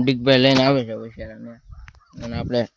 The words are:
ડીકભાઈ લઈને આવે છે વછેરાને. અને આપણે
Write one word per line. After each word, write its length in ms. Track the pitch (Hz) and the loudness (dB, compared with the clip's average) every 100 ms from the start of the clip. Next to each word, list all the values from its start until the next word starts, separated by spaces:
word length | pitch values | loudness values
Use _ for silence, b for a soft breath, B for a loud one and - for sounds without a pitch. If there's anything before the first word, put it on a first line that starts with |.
ડીકભાઈ 400 | 127 127 127 131 | 4 0 2 4
લઈને 180 | 131 131 | 6 4
આવે 160 | 131 139 | 4 2
છે 100 | 113 | -2
વછેરાને. 580 | 110 113 113 110 110 117 117 - - - - _ - | -10 -12 -14 -16 -14 -18 -18 -20 -20 -20 -20 _ -14
અને 120 | 120 117 | -10 -8
આપણે 240 | - 123 107 | -2 -2 -2